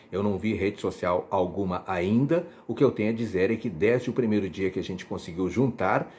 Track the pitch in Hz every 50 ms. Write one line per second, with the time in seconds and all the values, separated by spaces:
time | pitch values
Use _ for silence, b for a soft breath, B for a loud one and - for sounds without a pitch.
0 | B B B 95 101 104 98 90 92 110 104 - 95 104 104 - - 95 - -
1 | - 90 90 90 - - 101 98 92 90 85 98 98 90 90 87 - - 92 87
2 | 87 98 110 120 143 143 165 175 175 B B B B B 110 - 139 120 113 -
3 | 104 110 117 113 117 104 87 90 95 110 113 - - 120 85 78 98 110 120 123
4 | - 123 110 131 120 110 107 104 95 92 80 98 95 92 - 95 85 - 92 90
5 | - - 101 87 - 90 82 87 92 90 - 110 139 123 - - 95 98 113 139
6 | 165 - B